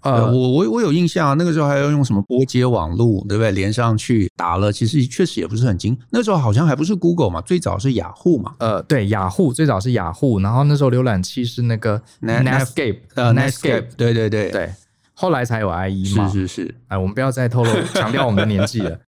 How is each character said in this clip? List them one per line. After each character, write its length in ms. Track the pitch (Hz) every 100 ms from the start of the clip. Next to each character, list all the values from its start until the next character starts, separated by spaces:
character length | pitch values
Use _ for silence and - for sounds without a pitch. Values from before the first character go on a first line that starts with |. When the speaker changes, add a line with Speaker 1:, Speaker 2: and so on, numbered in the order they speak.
Speaker 1:
呃， 240 | 143 120 117
Speaker 2:
呃， 60 |
我， 200 | 123 127
我， 180 | 131 113
我 120 | 226
有 120 | 208
印 140 | 156 170
象 220 | 185 151
啊， 40 |
那 100 | 143
个 80 | 175
时 80 | 160
候 80 | 147
还 100 | 143
要 100 | 143
用 160 | 147 135
什 80 |
么 80 | 101 101
拨 180 | 127 131
接 180 | 127
网 320 | 127 113 80 87
路， 300 | 117 98 101
对 120 | 104
不 40 |
对？ 80 | 110
连 220 | 98 98
上 240 | 107 117 107
去 320 | - 117 90 -
打 220 | 87 87
了， 140 | 104
其 140 | 104 113
实 180 | 143 123
确 180 | - 180
实 140 | -
也 80 | 85
不 100 | 110
是 80 | 123
很 100 | 87
精。 220 | 104 131 -
那 100 | 226
时 80 | 220
候 80 | 185
好 160 | 120
像 140 | 104 160
还 80 | 131
不 80 |
是 100 | 165
Google 380 | 196 170 170 117
嘛， 100 | 82
最 180 | - 180
早 200 | 90 90
是 140 | 131
雅 180 | 117 82
虎 260 | - 180 147
嘛。 160 | 92 -
Speaker 1:
呃， 240 | 113 98
对， 240 | - 139 101
雅 200 | 107 95
虎， 240 | - 104
最 140 | 123 156
早 140 | 101
是 140 | 123
雅 200 | 117 85
虎， 260 | 85 139 104
然 120 | 98
后 120 | 120 147
那 100 | 147
时 80 |
候 80 | 139
浏 100 | 123
览 220 | 127 98
器 200 | 92 -
是 200 | 120 123
那 120 | 120 110
个 220 | 113 104 - _
Speaker 2:
Na-， 220 | 113 117
Speaker 1:
Netscape， 560 | 127 131 127 - 135 - - -
Speaker 2:
呃， 180 | 123
Speaker 1:
Netscape。 160 | 117 135
Speaker 2:
Netscape， 460 | - 156 117 120 -
对， 180 | 117
对， 160 | 113 110
对。 220 | 107 95
Speaker 1:
对， 220 | 104 85 95 _ _ _ -
后 160 | 185
来 120 | 147
才 180 | 123 117
有 80 | 104
I 200 | 85 95
E 240 | 95 95 101
嘛。 140 | 98
Speaker 2:
是， 160 | 95 92
是， 200 | - 85
是。 100 | - _
Speaker 1:
哎， 80 | 95
我 80 | 92
们 80 | 107
不 60 |
要 100 | 135
再 180 | 127 123
透 140 | 120
露， 80 | 113 113
Speaker 2:
<laughs> 140 | - 196
Speaker 1:
强 160 | 110
调 140 | 135 131
我 40 |
们 60 | 98
的 80 | 107
年 180 | 101 101
纪 140 | 110
了。 180 | 92 82